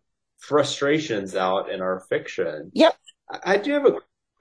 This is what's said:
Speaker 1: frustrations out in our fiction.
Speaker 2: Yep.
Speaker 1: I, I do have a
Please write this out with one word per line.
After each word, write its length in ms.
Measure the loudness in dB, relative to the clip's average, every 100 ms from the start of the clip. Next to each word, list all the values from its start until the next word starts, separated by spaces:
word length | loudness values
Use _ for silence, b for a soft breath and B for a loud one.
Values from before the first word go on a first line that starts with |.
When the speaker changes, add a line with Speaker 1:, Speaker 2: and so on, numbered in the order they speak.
| _ _ _ _
Speaker 1:
frustrations 1000 | 0 2 2 0 0 0 0 -4 -4 -2
out 340 | 0 0 -2
in 120 | -4
our 180 | -4 -4 -4
fiction. 600 | -4 -4 -6 -4 -6 -4
Speaker 2:
Yep. 220 | 4 4 4 _ _ -18
Speaker 1:
I, 100 | -8 0
I 40 | 0
do 160 | 0
have 120 | 2 2
a 120 | 2 -2 _ _ _